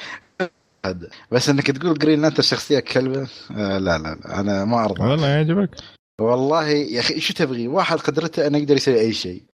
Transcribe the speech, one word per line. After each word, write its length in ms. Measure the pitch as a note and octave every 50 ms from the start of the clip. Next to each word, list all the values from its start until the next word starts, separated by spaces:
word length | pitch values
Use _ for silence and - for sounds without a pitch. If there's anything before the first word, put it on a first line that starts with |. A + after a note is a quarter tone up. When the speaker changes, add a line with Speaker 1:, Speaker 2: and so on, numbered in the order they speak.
| - - - - - _ _ - F#3 E3+ - _ _ _ _ _ - F#2+ F#2+ F2+ E2+ - - - - -
Speaker 1:
بس 180 | A2+ B2+ - C#3+
إنك 220 | C#3 C#3 B2+ C3
تقول 280 | C3+ C3 F3 F3+ D#3+ C#3+
جرين 220 | D3+ D#3 D#3 D3
لانترن 220 | D3+ D#3 C#3+ - -
شخصية 360 | - C3+ A#2+ - - D3 C3
كلبة، 480 | - - - B2+ C3 C3 C3 C3+ C3+ B2+ - - - -
آه، 260 | - G#2+ G#2 G2 G2 F#2+
لا، 200 | F#2+ F#2 E2+ D#2+
لا، 0 |
لا، 420 | D#2 D#2+ E2 D#2+ - - - G2
أنا 260 | G2+ G#2 G2+ G2 G2
ما 200 | G#2+ A#2+ A#2 A2+
أرضى. 180 | G#2 F#2+ F2 F#2+
Speaker 2:
والله 240 | A#2 C#3 D#3+ D#3 C#3
يعجبك؟ 420 | C#3+ D3+ D#3 D#3 E3 G3+ - - - - - - - _ _ _ _ -
Speaker 1:
والله 460 | A2 A2+ B2 B2+ C3 C#3+ D#3 E3 D#3 D3+
يا 320 | D3+ D3 D3 - A2 A#2+
أخي، 200 | A#2 - D#3 D#3
شو 140 | - - F#3
تبغي؟ 340 | - E3+ C3 C3 A#2 A#2 B2
واحد 300 | C#3+ F#3+ F3 D3+ E3 D3+
قدرته 500 | - - C3+ D#3 E3 D#3 - E3+ D3 D3
إنه 100 | C#3+ D3
يقدر 180 | D3 C#3 C#3+
يسوي 240 | C3+ - C#3 B2+ A2+
أي 140 | A2 A2+ G#2
شيء. 280 | - - F#2 F2+ F2+ - _